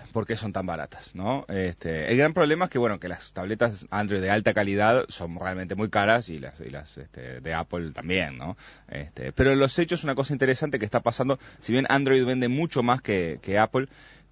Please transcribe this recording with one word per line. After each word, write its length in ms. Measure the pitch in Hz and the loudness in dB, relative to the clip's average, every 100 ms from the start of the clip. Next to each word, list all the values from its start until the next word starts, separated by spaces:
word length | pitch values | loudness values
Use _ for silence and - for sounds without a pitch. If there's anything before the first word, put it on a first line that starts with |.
| - | -8
por 140 | 113 101 | -4 -4
qué 80 | 110 | -4
son 160 | 110 | -4
tan 140 | 95 92 | -4 -4
baratas, 500 | 80 67 - - 90 | -6 -8 -12 -16 -8
¿no? 300 | 101 139 - | -4 -4 -4
Este, 640 | 98 90 87 85 80 76 | -4 -4 -4 -6 -4 2
el 60 | 123 | 4
gran 160 | 151 | 4
problema 320 | 165 147 160 180 | 4 2 2 0
es 60 | |
que, 60 | 123 | 0
bueno, 220 | 117 98 | 0 -2
que 80 | 90 | -6
las 260 | 82 - | -10 -10
tabletas 520 | - 92 110 117 98 - | -8 -6 0 0 0 -6
Android 320 | 101 104 98 | -4 -2 0
de 80 | 95 | 2
alta 240 | 107 104 | 2 2
calidad 520 | 104 98 101 107 123 - | 2 2 2 4 4 2
son 300 | - 85 87 | -6 -10 -8
realmente 360 | 92 92 92 98 | -6 -6 -6 -4
muy 140 | 107 | -2
caras 400 | 104 101 120 104 | 2 4 2 0
y 80 | 78 | -10
las, 220 | 67 - | -12 -14
y 100 | 60 | -14
las, 280 | 69 76 69 | -14 -14 -16
este, 420 | 67 - 64 62 | -18 -16 -14 -12
de 140 | 73 | -6
Apple 380 | 80 80 87 82 | -4 -4 -6 -6
también, 460 | - 80 92 78 64 | -8 -2 0 0 -4
¿no? 200 | 76 104 - - - | -10 -10 -16 -20 -14
Este, 440 | 69 73 - 64 | -12 -12 -10 -2
pero 200 | - 131 | 2 4
en 80 | 135 | 6
los 180 | 135 - | 4 2
hechos 240 | 165 175 | 0 -2
una 120 | 147 135 | -2 -2
cosa 180 | 131 | -2
interesante 460 | 135 131 131 151 127 | 2 2 2 0 -2
que 60 | 107 | -2
está 160 | 120 | 0
pasando, 380 | 120 - 131 131 - - | 0 0 0 -2 -6 -12
si 120 | - | 0
bien 140 | 123 135 | 0 4
Android 340 | 139 135 131 123 | 2 4 4 4
vende 220 | 127 123 | 2 0
mucho 360 | 135 165 143 | 0 0 2
más 180 | 120 127 | 2 2
que, 380 | - 95 82 67 | 2 0 0 -4
que 160 | - 101 | 0 2
Apple, 300 | 110 131 135 - - - _ | 2 2 -4 -8 -20 -20 _